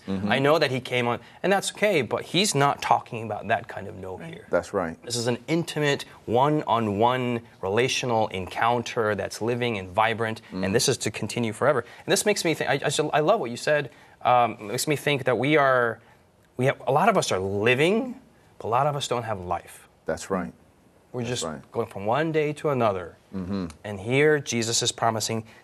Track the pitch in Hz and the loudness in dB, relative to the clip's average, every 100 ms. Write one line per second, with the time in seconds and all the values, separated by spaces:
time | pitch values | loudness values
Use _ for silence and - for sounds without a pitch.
0 | - 95 101 135 139 165 143 127 - 123 | -4 -4 0 2 4 4 2 -2 -2 -2
1 | 120 117 - - 180 196 - - 208 170 | 0 -2 -8 -6 0 0 -2 0 2 2
2 | 113 117 - 170 208 139 143 - - 123 | 0 -4 -2 0 2 2 2 2 0 0
3 | - 117 110 104 - 110 127 - 98 98 | 0 -10 -8 -6 -2 -2 -2 -12 -12 -12
4 | 92 90 82 87 - 87 - 101 82 82 | -12 -12 -12 -16 -2 -2 0 -2 -2 -6
5 | - 120 117 120 - 165 160 151 147 135 | -8 -4 -2 -2 -2 -2 -2 0 0 0
6 | - - - 117 143 151 - 113 110 98 | -4 -14 -2 2 4 2 2 0 2 2
7 | 117 127 123 117 - - 95 107 131 - | 2 2 0 -4 -6 -6 0 2 2 0
8 | 127 113 110 95 87 - 113 123 117 123 | 0 0 0 -4 -6 0 2 2 0 -2
9 | 107 101 95 - 113 120 120 104 92 92 | 0 0 -4 -4 -4 -2 -2 -4 -2 2
10 | 110 110 110 113 - 92 95 104 - 120 | 2 2 -2 -4 -8 -4 0 2 2 0
11 | 110 - 110 120 113 101 123 131 - - | -4 -6 -6 -4 -4 2 2 2 -4 -12
12 | - 196 214 208 170 151 - 143 147 143 | 0 2 2 0 0 0 0 0 0 0
13 | 151 151 156 220 120 117 - 147 135 - | 0 2 2 2 -2 -4 0 0 -2 -12
14 | - - 117 123 117 - 104 123 - 143 | -20 -4 2 4 4 -2 -6 -4 0 0
15 | 147 139 127 110 135 156 135 127 117 107 | 0 0 0 0 4 4 6 4 2 -2
16 | - _ _ _ _ - 131 - - 139 | -12 _ _ _ _ -2 0 0 0 4
17 | 202 185 - 95 95 101 113 127 165 226 | 4 4 2 -2 0 2 2 4 4 2
18 | 254 - - _ _ _ 104 120 147 143 | -2 -8 -18 _ _ _ -2 0 0 -2
19 | - 123 113 98 90 85 - - - _ | -2 -4 -2 -6 -4 -6 -6 -20 -20 _
20 | - 78 - 95 90 - _ _ _ _ | -6 -6 -2 -4 -4 -12 _ _ _ _
21 | _ 127 113 - 82 69 - 117 107 98 | _ -8 -6 -4 -6 -8 -6 -6 -4 -4
22 | 104 135 165 156 151 147 156 131 117 92 | -2 0 0 0 -2 -2 -2 2 2 2
23 | 87 - _ 98 90 98 85 - 107 98 | -6 -16 _ -8 -6 -4 -6 -8 -10 -8
24 | 104 131 151 151 - 117 113 117 120 - | -2 2 4 2 0 -2 0 0 -2 0
25 | 117 110 - 113 110 - | 0 0 -4 -4 -6 -18